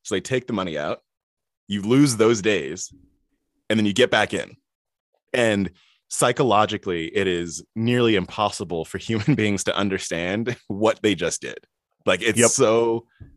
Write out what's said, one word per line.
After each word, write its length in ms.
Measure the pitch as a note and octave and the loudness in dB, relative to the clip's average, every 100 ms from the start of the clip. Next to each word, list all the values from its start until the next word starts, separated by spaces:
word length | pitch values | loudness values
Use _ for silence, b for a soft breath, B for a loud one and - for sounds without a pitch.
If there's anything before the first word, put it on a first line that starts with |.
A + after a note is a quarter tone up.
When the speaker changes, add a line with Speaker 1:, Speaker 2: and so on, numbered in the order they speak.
Speaker 1:
so 100 | - | -4
they 60 | G2 | -4
take 260 | - C3 B2 | -2 -4 -2
the 60 | |
money 260 | G#2 F#2 D2 | -4 -2 -4
out, 240 | D2+ A#2+ _ _ _ _ _ _ - | -6 -8 _ _ _ _ _ _ -8
you 160 | G2+ | -6
lose 320 | G2 C3+ C#3+ A2 | 2 4 4 4
those 240 | A2+ A2+ | 2 4
days, 540 | G2+ G2 C#2 F2+ - - _ _ _ _ _ _ - | 0 0 -2 -10 -14 -18 _ _ _ _ _ _ -4
and 80 | A2 | 0
then 100 | G#2 | 0
you 60 | |
get 200 | G2 B2 | 2 2
back 200 | A2+ G2+ | 2 0
in. 240 | F#2 G1+ - _ _ _ _ _ _ _ | -2 -8 -14 _ _ _ _ _ _ _
And 400 | B2+ A2+ G2+ F2+ b b b _ | 0 2 2 -2 b b b _
psychologically, 960 | - B2+ B2 C3 G2+ G#2 G#2+ G2 F2 E2 G2+ | 0 0 2 2 4 2 -2 -4 -4 -4 -2
it 100 | F#2+ | 0
is 380 | F2 F2 D#2 - | -2 -4 -10 -12
nearly 400 | A2 A2+ B2 A#2 | -4 0 2 2
impossible 720 | G2+ F2+ - G#2 - F2+ E2 | 2 -2 -2 -2 -2 -6 -6
for 140 | D#2+ F#2+ | -6 -8
<laughs> 100 | - | -4
human 260 | A2+ G#2+ | -2 0
beings 300 | A#2 G#2+ G2 | 0 0 0
to 120 | - - | -2 -2
understand 800 | G2+ F#2+ - E2+ F2 G#2 A#2 A2+ - | -2 -4 -4 -6 -4 -4 -4 -8 -10
what 340 | G2 A2 G#2+ | 0 0 2
they 140 | G#2+ F2+ | 0 0
just 240 | E2+ - | -2 -4
did. 180 | B1+ - - _ _ _ - | -8 -14 -18 _ _ _ -2
Like, 160 | F#2 | 0
it's 160 | A2+ G2+ | 2 4
Speaker 2:
Yep. 120 | A#2 | 4
Speaker 1:
so, 560 | - A#2 A2+ A#2 A2+ - b b | 4 4 4 2 -2 -6 b b